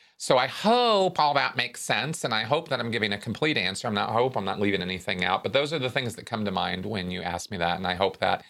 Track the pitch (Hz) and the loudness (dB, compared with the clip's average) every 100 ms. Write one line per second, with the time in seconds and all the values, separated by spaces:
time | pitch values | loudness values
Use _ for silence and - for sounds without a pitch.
0 | _ - - 131 131 - 208 247 240 202 | _ -6 2 2 2 0 2 4 4 4
1 | 185 175 147 139 127 - 120 - - 110 | 2 2 2 2 2 0 -4 -4 -2 0
2 | 139 160 131 110 113 151 160 127 117 113 | 0 -4 -2 -2 0 0 0 -4 -2 0
3 | 104 101 120 101 156 123 90 98 117 104 | 0 -2 -6 -2 0 2 0 -2 -2 0
4 | 101 113 127 117 95 101 101 95 90 92 | 2 2 2 0 -2 0 2 2 0 -4
5 | - 90 92 98 104 127 147 156 127 135 | -4 -2 2 2 2 0 0 -2 -2 -2
6 | 120 - - 113 101 92 90 92 101 104 | -4 -6 -6 -4 -2 0 -2 -4 -4 -4
7 | 90 90 87 87 - 92 85 90 92 90 | -4 -4 -4 -6 -6 -2 0 0 -2 0
8 | 95 - 92 95 | 0 2 0 0